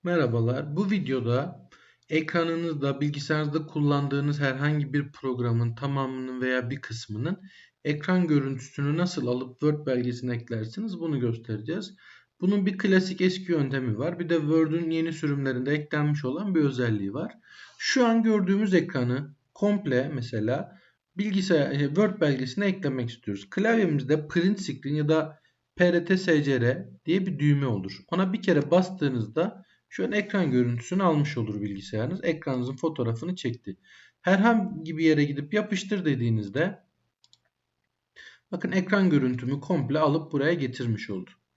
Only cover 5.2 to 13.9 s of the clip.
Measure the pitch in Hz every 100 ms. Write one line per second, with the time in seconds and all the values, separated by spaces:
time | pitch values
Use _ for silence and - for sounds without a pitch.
5.2 | 135 120 123 117 117 117 139 139 135 131
6.2 | 127 127 127 127 120 139 - 117 - 107
7.2 | 143 190 - - - _ 143 147 165 185
8.2 | 170 147 135 127 - - 143 160 180 -
9.2 | 123 123 127 - 147 151 147 123 123 120
10.2 | 127 117 113 113 107 196 220 180 165 139
11.2 | 120 113 - 104 113 180 - - - -
12.2 | _ _ 185 202 190 190 202 190 185 -
13.2 | 180 180 - 160 135 135 127